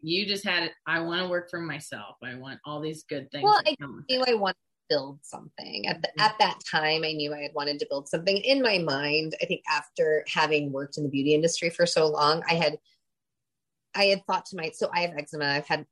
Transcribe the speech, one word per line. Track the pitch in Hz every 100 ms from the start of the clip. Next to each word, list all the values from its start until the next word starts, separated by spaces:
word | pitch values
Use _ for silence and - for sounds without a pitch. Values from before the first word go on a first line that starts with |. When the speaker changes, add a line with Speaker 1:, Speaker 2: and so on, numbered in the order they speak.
Speaker 1:
you | 156 180 202
just | 196 196
had, | 175 160 - 156
"I | 165
wanna | 165 175 180
work | 175 175
for | 170
myself. | 165 147 - 117 101 -
I | 127 127
want | 131 123
all | 147 151
these | 156 156 -
good | 143 139
things | 294
Speaker 2:
Well, | 403 415 302
Speaker 1:
that |
Speaker 2:
I | 285
Speaker 1:
come | 143 -
with | -
Speaker 2:
knew | 254
Speaker 1:
it." | 254
Speaker 2:
I | 226
wanted | 190
to | - _ _ - 147
build | 139 143
something. | - - - - - - -
At | 165
the, | -
Speaker 1:
Mm-hmm. | -
Speaker 2:
at | 214 -
that | 190 - -
time, | 160 156 160
I | 156
knew | 156 147
I | 147
had | 147 151
wanted | 143 147
to | 151
build | 143 143
something. | 165 180 196
In | 240 277
my | 240 190
mind, | 156 135 147 151 160 -
I | 175
think | 175 -
after | 151 - - 156 151 -
having | 170 151 151 143
worked | 135 147 -
in |
the | 143
beauty | 139 143
industry | 151 165 - 165
for | - 170
so | 170 156
long, | 151 147 165 -
I |
had, | 170 151 151 _ _ _ _ _ _ _ _ _ _ _ 196
I | 196
had | 196 -
thought | 185 -
to | 185
my-, | 160
so | - 214
I | 175
have | 175 147
eczema. | 147 156 143
I've | 143 151
had | 151 147